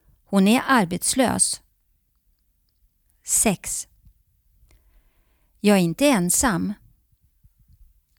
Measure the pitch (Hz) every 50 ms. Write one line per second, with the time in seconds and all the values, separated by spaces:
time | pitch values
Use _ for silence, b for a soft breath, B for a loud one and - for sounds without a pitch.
0 | _ _ _ _ _ - 196 196 190 202 233 262 - - 269 233 180 165 185 170
1 | - - - 262 247 - - 185 - - - - _ _ _ _ _ _ _ _
2 | _ _ _ _ _ _ _ _ _ _ _ _ _ _ _ _ _ _ _ _
3 | _ _ _ _ _ - - - - 220 175 - - - - - - _ _ _
4 | _ - _ _ _ _ _ _ _ _ _ _ _ _ _ _ _ _ _ _
5 | _ _ _ _ _ _ _ _ _ _ _ - - 208 202 190 175 165 160 -
6 | 277 294 254 185 175 175 - - - 240 165 170 185 190 208 _ _ _ _ _
7 | _ _ _ _ _ _ _ _ _ _ _ _ _ _ - _ - _ _ _
8 | _ _ _